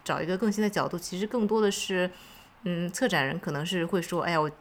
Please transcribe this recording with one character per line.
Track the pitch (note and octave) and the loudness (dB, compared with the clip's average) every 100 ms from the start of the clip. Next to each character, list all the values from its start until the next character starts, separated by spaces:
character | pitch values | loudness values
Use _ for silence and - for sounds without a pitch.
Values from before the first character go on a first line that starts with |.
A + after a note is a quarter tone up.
找 | - C#3 | -4 -2
一 | D#3 | 0
个 | F#3 | 0
更 | G#3+ | 0
新 | G3+ | 2
的 | G#3+ | 2
角 | F#3 C#3 | 2 -2
度， | F3 | -2
其 | - F3+ | -6 -4
实 | G#3 | -2
更 | B3 G#3 | 0 2
多 | A3 | 4
的 | G#3 | 4
是， | G3 - F#3 F3+ - - - - - | 2 -2 0 0 -4 -20 -20 -20 -10
嗯， | F3+ E3+ F3 | -4 -2 -4
策 | - B3+ | 0 2
展 | E3+ | 2
人 | C3+ E3 | 2 0
可 | F3 | -4
能 | D3 | -4
是 | F3 F#3 | -2 -2
会 | E3+ F#3 | 0 0
说 | E3 F3 | 0 -2
，“哎 | E3+ | 0
呀， | E3 | 2
我， | D3+ D3+ | 0 -2